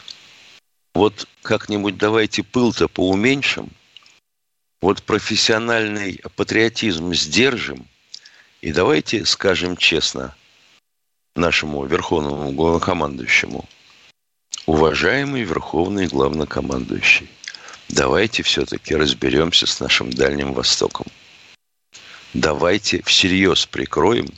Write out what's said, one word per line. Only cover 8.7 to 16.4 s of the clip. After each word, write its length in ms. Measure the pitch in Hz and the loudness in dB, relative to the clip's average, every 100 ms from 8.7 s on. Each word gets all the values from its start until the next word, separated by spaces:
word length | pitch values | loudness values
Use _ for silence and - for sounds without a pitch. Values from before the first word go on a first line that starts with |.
давайте 500 | 73 107 156 - 110 | 0 2 2 0 -2
скажем 540 | 85 - 98 82 90 87 | -2 0 0 0 -2 0
честно 580 | - 80 - 67 64 - _ _ _ _ _ _ _ _ _ 82 | 0 0 -2 -4 -10 -14 _ _ _ _ _ _ _ _ _ -2
нашему 500 | 85 - 76 71 69 | 0 0 -2 -4 -2
верховному 640 | 87 - 85 73 71 71 | -2 0 -2 -2 -4 -4
главнокомандующему: 1160 | 69 82 82 - 87 73 65 60 - - - - _ _ _ - _ _ _ _ - - | 0 2 2 0 -2 -2 -4 -2 0 0 -8 -12 _ _ _ -20 _ _ _ _ -6 0
«Уважаемый 800 | 78 78 73 85 131 143 135 | 4 4 4 2 2 0 -4
верховный 640 | 98 76 - 76 92 101 90 | -2 -4 -2 -2 0 0 0
главнокомандующий, 1200 | 67 69 78 | 2 2 0